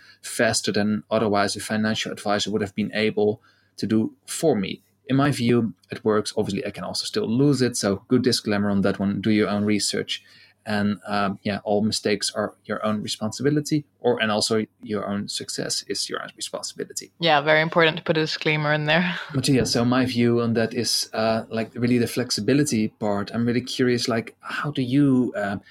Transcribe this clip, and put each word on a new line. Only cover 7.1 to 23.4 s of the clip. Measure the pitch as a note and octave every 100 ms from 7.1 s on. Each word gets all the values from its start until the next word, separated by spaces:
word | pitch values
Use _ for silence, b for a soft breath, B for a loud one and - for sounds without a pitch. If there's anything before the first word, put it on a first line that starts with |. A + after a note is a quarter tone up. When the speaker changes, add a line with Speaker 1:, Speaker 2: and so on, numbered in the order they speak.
| G#2+ G#2+
Speaker 1:
lose | A#2+ C#3+ B2+
it. | A#2+ -
So | G2+ F#2+ -
good | B2+
disclaimer | B2+ A2+ A2 G2+ G#2
on | G2
that | G2 F#2+
one. | G2 G2+
Do | A2
your | G#2+ G#2+
own | G#2
research. | G#2 G#2 - G#2+ G#2 - b b b b -
And, | G#2 G2+ G2+ -
um, | G2+ G2 G2
yeah, | G#2+ G2
all | G#2+ G#2
mistakes | G#2+ - G#2+ G2+ -
are | - G#2 -
your | - G#2 G#2+
own | G#2+
responsibility, | A2+ - A2 - C3+ D3+ D3 D#3 - _
or, | A#2+ A#2
and | A2
also | G#2 - A2 G#2 _
your | - G#2 G2+
own | G2+ G#2
success | - G2+ - - - -
is | G2 -
your | -
own | - -
responsibility. | - - - - - - - -
Speaker 2:
Yeah, | E3 D3
very | D3+ D#3
important | E3 F3 D#3+ D#3+
to |
put | - D#3+
a |
disclaimer | D#3 - D#3+ D3+ D3
in | D3+ D3+
there. | E3 F3+ E3+
<laughs> | -
Speaker 1:
But | C#3 C#3+
yeah, | B2+
so | G#2+ B2
my | A#2+ B2+ B2+
view | A#2+ A#2+ A#2
on | A#2
that | A2+ A2+
is, | A#2+ G#2+ - -
uh, | A2+ A2 A2+ -
like, | A2+ A2
really | A#2 A#2+ B2
the | A2+
flexibility | B2+ B2 - G#2 C#3+ G2+ A2 G#2+
part. | - G#2+ G2+ G2
I'm | A2+